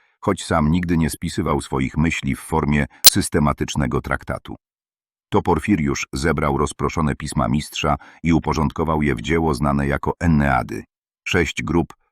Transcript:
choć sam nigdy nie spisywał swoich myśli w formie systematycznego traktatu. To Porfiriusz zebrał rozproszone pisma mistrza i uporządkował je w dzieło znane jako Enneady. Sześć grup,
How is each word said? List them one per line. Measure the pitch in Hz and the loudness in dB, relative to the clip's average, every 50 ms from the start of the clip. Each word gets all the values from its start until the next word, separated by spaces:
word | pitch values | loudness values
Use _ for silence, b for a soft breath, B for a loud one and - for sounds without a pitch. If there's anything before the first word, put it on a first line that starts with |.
| b b b b | b b b b
choć | - 104 95 - - | -2 -2 -2 -2 -2
sam | - 90 80 76 76 | 0 2 2 4 4
nigdy | 85 90 87 85 87 | 4 2 2 2 2
nie | 82 80 73 | 2 2 2
spisywał | - - 85 80 - - 80 80 76 67 | 0 -4 -6 -6 -4 -2 0 0 0 -2
swoich | - - 69 65 65 64 - | -2 -2 -2 -2 -2 0 0
myśli | 76 78 82 - - - 67 62 | 2 2 2 0 -2 -2 -4 -4
w | - | -4
formie | - - 78 78 73 71 73 73 69 - B B B | -4 -2 -2 0 2 2 2 2 0 -2 B B B
systematycznego | - - 104 87 - - 82 73 71 67 - 73 - - 71 69 62 65 65 | -4 -4 -2 -2 0 0 0 0 0 -2 -2 -6 -6 -4 -4 -2 -2 -2 -4
traktatu. | - 69 69 - - - 65 - - - 53 - _ _ _ _ _ _ _ _ _ _ _ _ _ - | -4 -4 -6 -6 -6 -8 -10 -10 -10 -14 -18 -18 _ _ _ _ _ _ _ _ _ _ _ _ _ -2
To | - 101 | -2 0
Porfiriusz | - 92 85 78 - 104 101 82 73 69 65 - - - - | 2 2 0 2 2 2 2 2 2 0 -2 -4 -6 -8 -6
zebrał | 65 73 85 73 76 76 73 69 | -2 0 0 0 0 0 0 0
rozproszone | 67 71 69 - - 73 71 - - 76 71 62 | 0 0 -2 -2 -2 -4 -2 0 0 0 0 -2
pisma | - 76 71 - - 60 | -2 -6 -4 -2 0 0
mistrza | 57 67 76 - - - - - 76 71 - B B B B B | 2 0 -2 -2 -4 -8 -4 -2 0 -2 -2 B B B B B
i | 82 82 | 2 2
uporządkował | 76 - 78 76 80 76 67 - - 80 80 80 78 | 2 2 0 0 0 0 0 0 -2 -2 0 0 0
je | 73 71 64 | 2 0 0
w | 57 | -2
dzieło | 57 65 82 82 80 78 69 | -2 0 0 2 2 2 0
znane | 62 73 71 71 69 69 | 0 0 0 2 2 0
jako | 69 69 71 - 76 - - | 0 -2 -2 -2 -4 -4 0
Enneady. | 87 85 78 73 71 69 64 60 55 53 53 53 - _ _ _ _ _ _ _ - | 2 4 4 4 4 4 2 2 0 -2 -8 -10 -10 _ _ _ _ _ _ _ -6
Sześć | - - 90 82 - - - 62 | -2 0 0 0 0 -2 -6 -4
grup, | - 76 85 76 - - _ _ _ | 0 2 0 0 0 -6 _ _ _